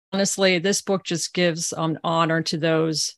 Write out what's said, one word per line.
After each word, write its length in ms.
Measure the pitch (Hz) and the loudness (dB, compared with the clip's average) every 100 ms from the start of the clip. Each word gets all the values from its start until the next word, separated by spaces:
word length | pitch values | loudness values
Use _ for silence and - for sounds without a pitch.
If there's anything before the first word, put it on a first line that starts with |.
| _ | _
honestly, 440 | 190 196 - 190 180 | -2 -2 2 2 4
this 240 | 185 196 | 2 -2
book 220 | - 190 | 0 -2
just 300 | - 170 - | -2 -4 -2
gives, 400 | - 175 165 170 | 0 0 0 -4
um, 260 | - 160 160 | -4 -4 -2
honor 380 | 170 165 165 160 | 0 2 2 0
to 160 | 160 165 | 0 -2
those 580 | 165 160 160 156 - | 0 2 0 -2 -4